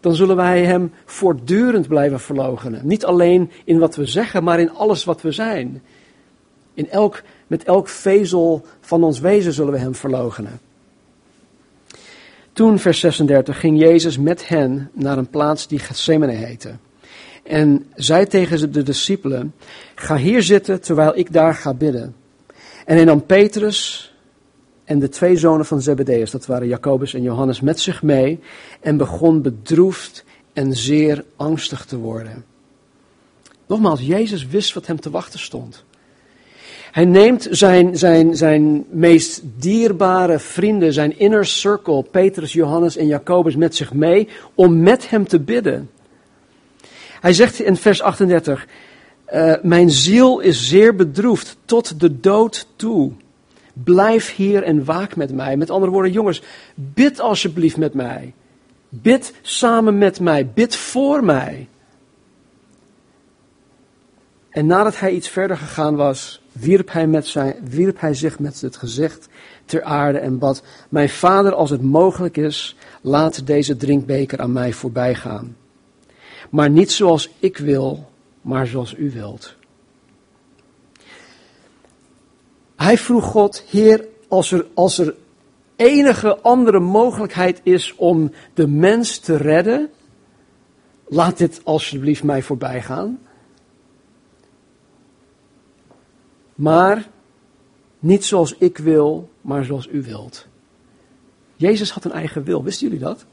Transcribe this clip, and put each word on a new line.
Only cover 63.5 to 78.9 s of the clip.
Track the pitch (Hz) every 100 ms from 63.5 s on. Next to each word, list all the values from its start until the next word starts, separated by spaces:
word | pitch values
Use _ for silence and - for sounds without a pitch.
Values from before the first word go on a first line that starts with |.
| _ _ _ _ _ _ _ _ _ _
En | - 151
nadat | 180 214 208
hij | 196
iets | 185 -
verder | - 190 175
gegaan | 147 - 151 147
was, | 143 135 - - _
wierp | 123 123 190 180
hij, | 170 160
met | 156 147
zijn, | - 135 139 151
wierp | 135 190 190
hij | 160
zich | 135 151 -
met | 143 -
het | 127 -
gezicht | 120 117 156 - _ - - -
ter | _ 160
aarde | - 147 143 143
en | 139 131
bad, | 135 131 _ - _
"Mijn | 151 143
vader, | - 175 196 196
als | 185 143
het | 139
mogelijk | 131 147 185 180 175 165
is, | 151 147 - - - -
laat | - 143 160 156 135
deze | 147 143 131
drinkbeker | 139 143 123 135 135 139
aan | 123
mij | 127 123
voorbij | 110 131 117 123
gaan. | 120 120 107 120 117 _ _ _ _ _ _ - - -
Maar | 151 147
niet | 151 202
zoals | - 196 160 - _
ik | 185 185
wil, | 147 139 135 147 151 _ _ _
maar | - 127 127
zoals | 131 120